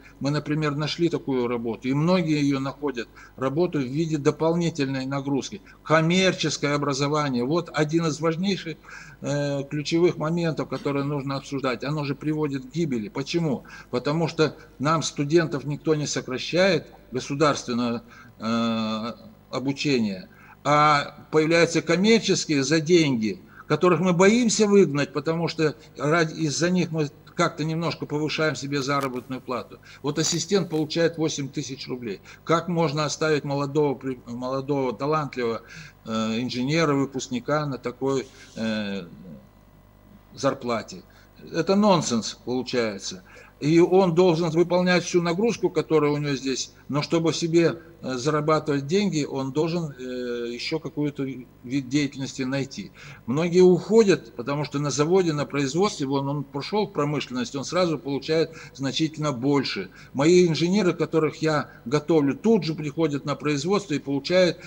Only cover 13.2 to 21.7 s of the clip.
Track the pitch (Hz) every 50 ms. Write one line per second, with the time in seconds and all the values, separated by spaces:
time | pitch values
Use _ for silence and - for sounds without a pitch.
13.2 | 135 - - 170 165 151 120 98 - - - - - - 127 123 - 143 151 170
14.2 | 165 143 - - 156 135 - - - - - - 156 - 165 151 143 - - -
15.2 | 147 143 160 170 165 - 147 135 123 147 147 143 - 160 156 151 143 120 - 135
16.2 | 113 123 127 117 - - 151 175 190 196 170 139 - - - - - - 117 131
17.2 | - - 143 143 156 143 127 117 - 123 120 120 123 117 117 117 - - - -
18.2 | - - - - 110 113 117 117 117 117 113 113 110 110 110 107 110 117 113 -
19.2 | - - - - - - - 131 127 139 135 - - 151 135 120 110 101 95 90
20.2 | 92 - - - - - - - - 143 147 147 151 151 147 143 - - - -
21.2 | - - - 156 156 160 165 170 165 -